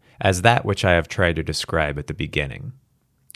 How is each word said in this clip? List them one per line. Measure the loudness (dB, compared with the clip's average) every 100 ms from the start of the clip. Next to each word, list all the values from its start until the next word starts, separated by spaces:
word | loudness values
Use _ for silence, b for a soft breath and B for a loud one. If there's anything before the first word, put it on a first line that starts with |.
| b b
as | 0 4
that | 4 4
which | 0 0
I | 4
have | 2 2
tried | 0 0 0
to |
describe | -4 -6 -4 -2 -2 -4
at | -8
the |
beginning. | -6 -4 -4 -4 -6 -12 -14 _ _ _ _ _